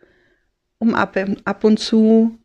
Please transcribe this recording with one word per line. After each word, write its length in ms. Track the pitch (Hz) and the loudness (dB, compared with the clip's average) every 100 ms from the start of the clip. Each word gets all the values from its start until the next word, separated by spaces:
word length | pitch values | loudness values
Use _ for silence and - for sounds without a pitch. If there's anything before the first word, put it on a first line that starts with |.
| _ _ _ _ _ _ _ _ | _ _ _ _ _ _ _ _
um 160 | 226 | -4
ab, 220 | - 196 196 196 - | -2 -4 -4 -6 -6
ab 200 | - 202 | -8 -2
und 140 | 214 214 | 0 0
zu 600 | - 220 220 226 226 226 | 0 2 4 2 0 -4